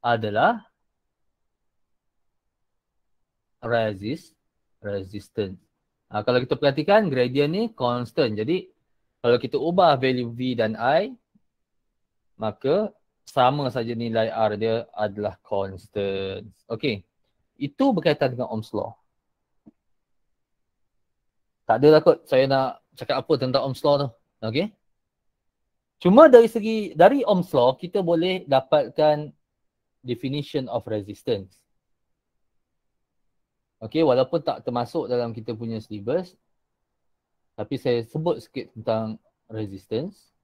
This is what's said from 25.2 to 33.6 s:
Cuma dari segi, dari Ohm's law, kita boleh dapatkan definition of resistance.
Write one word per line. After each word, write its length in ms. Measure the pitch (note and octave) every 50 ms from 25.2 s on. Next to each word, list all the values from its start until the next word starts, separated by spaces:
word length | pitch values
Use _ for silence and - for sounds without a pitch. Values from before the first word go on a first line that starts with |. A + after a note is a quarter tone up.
| _ _ _ _ _ _ _ _ _ _ _ _ _ _ _ _
Cuma 320 | - F3 F#3+ B3+ D#4+ D#4
dari 160 | B3+ A#3+ A#3
segi, 480 | A3+ - A3+ G3+ A3 A3 A3 G#3 F3+ -
dari 320 | D#3 E3+ G3 C4+ C#4+ -
Ohm's 240 | - G#3 F3+ F3 - -
law, 180 | C#3 A#2+ B2+ B2+
kita 320 | - - F3 - G#3 F#3+
boleh 400 | E3 F3 E3 E3 F#3 F#3 F#3 -
dapatkan 880 | C#3+ C3+ C3 C3 _ - D3+ C3+ - - - D3+ D3+ D3+ D3 D3+ D3+ - _ _ _ _ _ _ _ _ _ _ _ _ _ _
definition 640 | B2 B2 A#2 - C3+ C3+ D3 C#3+ - - D3 C3 A2+
of 160 | G#2+ A#2 -
resistance. 720 | - G#2+ G#2+ G2 G2+ G2+ - - - A#2+ G2 F#2+ F#2 _ _ _ _ _ _ _ _ _ _ _ _ _ _ _ _ _ _ _ _ _ _ _ _ _ _ _ _ _ _ _ _ _ _ _ _ _ _ _ _ _ _